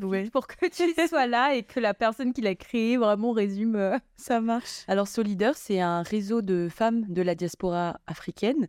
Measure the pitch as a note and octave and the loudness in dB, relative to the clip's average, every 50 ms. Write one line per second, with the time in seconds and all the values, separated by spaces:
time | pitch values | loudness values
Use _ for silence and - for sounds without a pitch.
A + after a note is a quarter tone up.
0 | G3 F#3+ F#3+ F#3+ G3 A3+ - C4+ - - - - F#4 F4 - - F4 F4 E4 - | 0 -2 -2 -2 -4 -2 -2 -2 -4 -4 -4 -4 -2 -2 0 0 0 2 2 2
1 | E4+ E4 E4 D4 B3+ A#3+ A#3+ A#3 B3+ D4 C#4 A#3+ G#3 - - B3+ A3+ G#3 G3+ - | 0 2 2 2 2 2 2 2 2 2 2 0 -2 -4 -2 0 0 0 2 2
2 | A#3 A3 A3 - C4 B3 B3 C#4 A3 G3 F#3 - - - - A#3 A3 A3+ B3 B3 | 0 0 0 0 -2 -4 -2 0 0 0 -2 -2 -6 -4 -2 0 2 2 2 4
3 | A#3 - - G#3 A3 A#3+ A#3 A3 G3+ G3+ G3 G3+ A3 A#3 A3 G#3 F#3+ F#3+ A3 C4 | 4 4 4 2 2 0 2 2 0 0 0 -2 0 0 0 0 0 0 0 -2
4 | - _ _ - - - B3 A3+ A3+ A#3 A3+ B3 - - - - - - G3 G3 | -4 _ _ -10 -4 -2 0 0 0 0 -2 -2 -4 -8 -12 -10 -4 0 0 0
5 | G3+ G3+ - A#3 A3 G#3 G3+ F3+ G#3 B3 D#4 - - - G3+ F#3 F3+ F3 E3+ E3+ | 0 0 -2 -2 -2 0 0 2 2 2 0 0 -2 -2 0 0 2 2 0 -2
6 | E3+ - G#3 G#3+ G3 G3 A#3 A#3 G3+ F#3+ F#3 F3 F3 E3+ - - A3+ A3+ A#3 A#3 | -2 -2 -2 -2 -2 0 0 0 0 2 0 0 0 -2 -2 0 0 2 2 0
7 | A3 G3 E3+ F3+ F3+ F3+ E3+ E3 F3 E3 - - - F3+ F3 F3 F3 E3+ - - | -2 -2 -2 0 0 0 0 0 -4 -6 -4 -4 -4 -2 0 0 -2 -2 -4 -8
8 | _ - D#3+ - - F#3 - - G3 A3 C#4+ D#4 G#3 | _ -12 -14 -10 -10 -12 -6 -2 0 0 2 0 0